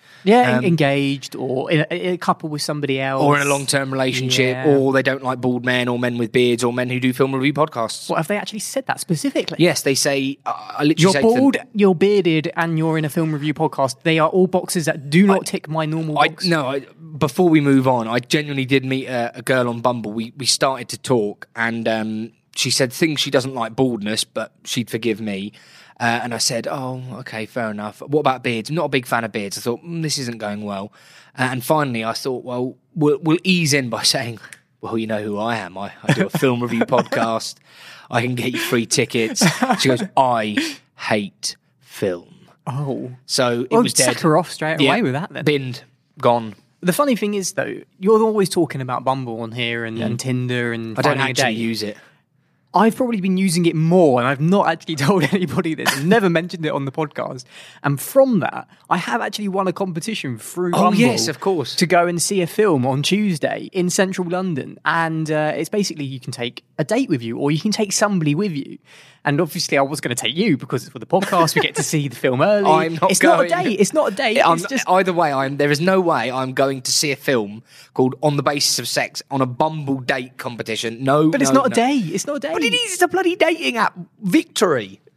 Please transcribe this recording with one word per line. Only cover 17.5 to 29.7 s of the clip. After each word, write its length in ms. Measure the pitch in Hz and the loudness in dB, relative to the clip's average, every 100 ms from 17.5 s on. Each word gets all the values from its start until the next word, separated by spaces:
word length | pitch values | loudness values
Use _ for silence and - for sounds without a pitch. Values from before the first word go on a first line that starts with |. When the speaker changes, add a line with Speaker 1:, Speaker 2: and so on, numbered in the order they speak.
| 156 | 6
Speaker 2:
move 260 | 143 135 131 | 6 6 6
on, 220 | 123 113 | 2 0
I 100 | 123 | -2
genuinely 460 | 120 151 147 139 131 | 0 0 0 -4 2
did 180 | 135 | 0
meet 220 | 131 131 117 | 2 -6 -4
a, 300 | 127 117 123 | -4 -4 -6
a 40 | |
girl 280 | 120 131 123 | 0 2 0
on 100 | 117 | 0
Bumble. 320 | 123 120 107 | -2 -2 -6
We, 220 | 110 113 143 | -8 -8 -6
we 100 | 120 | -2
started 440 | - 143 131 120 | 0 0 0 -10
to 80 | - | -12
talk, 500 | - 123 104 - - - | 0 0 0 -6 -14 -4
and, 320 | 117 117 113 | -4 -2 -2
um, 460 | 110 110 110 113 _ _ - | -2 -2 -6 -8 _ _ -6
she 140 | 131 | -2
said 200 | - 131 | 0 -2
things 300 | - 165 143 | 0 -2 0
she 100 | 139 | 0
doesn't 220 | 135 127 | 0 0
like 200 | 131 113 | -6 -6
baldness, 520 | 117 131 113 104 107 - | 0 0 0 -4 -4 -4
but 260 | 107 110 _ - | -8 -10 _ -6
she'd 240 | - 110 | -6 -4
forgive 320 | 117 113 104 | -4 -2 -2
me. 320 | 110 98 104 - - - - - | -4 -6 -8 -14 -20 -20 -20 -4
Uh, 200 | 120 117 | -2 -2
and 100 | 117 | -4
I 40 | 113 | -4
said, 280 | - 120 113 | -4 -4 -4
"Oh, 340 | 151 131 127 127 110 | -6 -6 -8 -12 -14
okay, 260 | 127 110 107 | -12 -10 -8
fair 240 | 127 113 | -6 -6
enough. 300 | 104 107 - | -6 -10 -12
What 200 | 143 151 | -2 2
about 200 | 143 127 | 2 0
beards? 280 | 123 113 107 | -2 -4 -4
I'm 60 | 160 | -4
not 100 | 147 | 0
a 40 | |
big 160 | 139 120 | -2 0
fan 200 | 120 113 | -2 -2
of 80 | |
beards." 240 | 107 101 - | -6 -6 -6
I 40 | |
thought, 220 | 123 | -6